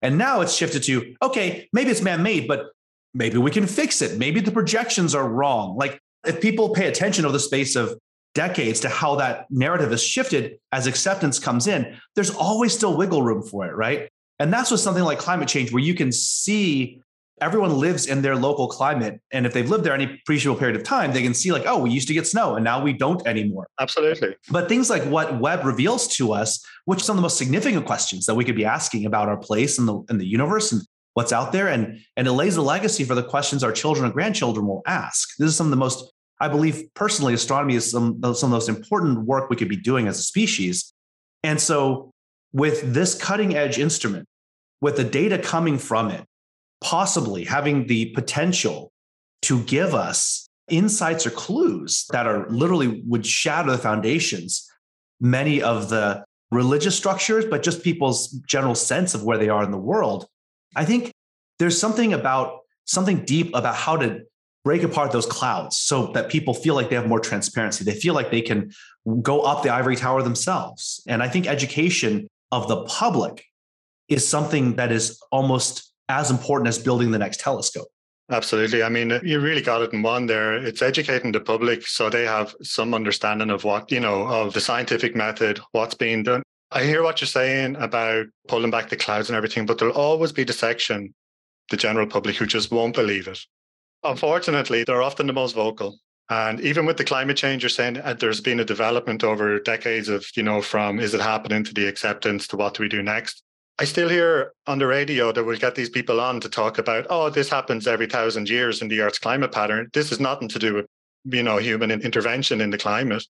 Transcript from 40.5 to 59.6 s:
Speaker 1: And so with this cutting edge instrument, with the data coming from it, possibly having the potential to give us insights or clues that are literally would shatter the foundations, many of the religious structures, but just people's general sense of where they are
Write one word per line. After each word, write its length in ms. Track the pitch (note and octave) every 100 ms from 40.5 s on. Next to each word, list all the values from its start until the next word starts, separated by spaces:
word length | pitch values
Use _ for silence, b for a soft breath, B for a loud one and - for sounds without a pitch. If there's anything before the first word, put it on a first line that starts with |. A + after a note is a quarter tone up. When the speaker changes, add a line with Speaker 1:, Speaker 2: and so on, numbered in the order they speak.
| - F#2 F2 - _ _ _ _ _
Speaker 1:
And 180 | D#3+ D3+
so 520 | - D3+ C#3 B2+ - _ _ _ _
with 400 | C3 D3+ D3+ C3+
this 200 | B2 F3+
cutting 400 | - - G3+ G3+
edge 240 | D3+ C#3+ A2+
instrument, 480 | D3 D3+ A#2+ F#2+ - _ _ _ _ _
with 160 | C#3+ C#3
the 80 |
data 340 | B2 C#3+ - C#3
coming 400 | - E3+ E3 C#3
from 320 | - A2 A2
it, 140 | F2+ - _ _ _ _ _
possibly 600 | - E3+ F#3+ F3+ A#2+ F#2+
having 440 | E2+ C3+ D3 C#3+ A#2
the 240 | A#2 A2+
potential 840 | - A#2 - E3+ F3+ - C#2 - _ _ _ _ _
to 220 | - B2+
give 320 | A2 C3+ F3+
us 520 | C#3 - - - - - _ _
insights 580 | E3 G#3 G#3 E3 E3 A#2+
or 40 |
clues 720 | - - A3+ E4+ - D2 - -
that 160 | B2 A#2+
are 200 | G#2+ D2+
literally 520 | A2+ E3 F3+ B2+ G#2+ A#2
would 180 | A#2
shatter 480 | A2 - - D3+ D3+
the 60 | B2+
foundations, 920 | A#2 G#2+ G#2+ D#3 E3+ G2 E2+ - - B _ _ _ _
many 440 | B2 B2+ D3 C#3+
of 260 | A#2 A#2 G2+
the 340 | A2 G#2 G2+ - _ _
religious 440 | A#2+ B2 C#3+ E3
structures, 520 | F#3 G3+ F#3+ - A3 A3
but 160 | D3+
just 200 | D#3 E3+
people's 460 | F3+ E3 C#3 A#2+ - B2+ -
general 280 | C#3 C3+
sense 400 | A2+ - B2+ F3+
of 100 | G#2+
where 140 | G#2 A2
they 100 | G#2+
are 160 | G#2